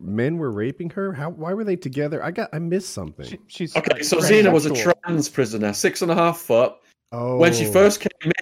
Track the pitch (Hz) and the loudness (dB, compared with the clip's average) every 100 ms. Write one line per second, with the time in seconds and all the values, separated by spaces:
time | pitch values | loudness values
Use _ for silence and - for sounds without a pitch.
0 | 92 107 131 170 143 104 113 143 170 196 | -6 -2 -2 -2 -4 -4 -4 -6 -8 -6
1 | 196 143 147 175 160 202 208 180 139 135 | -8 -6 -10 -8 -6 -6 -4 -4 -4 -4
2 | 147 156 143 180 - 156 170 185 190 - | -4 -4 -6 -6 -8 -6 -4 -4 -4 -10
3 | 80 - - - _ - 170 160 - 151 | -12 -12 -16 -16 _ -10 -6 -2 -2 -2
4 | 151 - - 214 202 165 151 135 - - | 0 0 4 6 6 4 2 0 2 0
5 | - 165 139 - 120 110 104 104 190 - | 0 -2 -2 -2 -2 0 -2 0 -2 0
6 | 175 165 170 165 - 117 131 - _ _ | 0 2 2 0 2 4 2 0 _ _
7 | _ 120 123 127 170 117 107 180 202 214 | _ -8 -2 4 4 4 2 6 4 4
8 | - - 156 - | -6 -4 -4 -2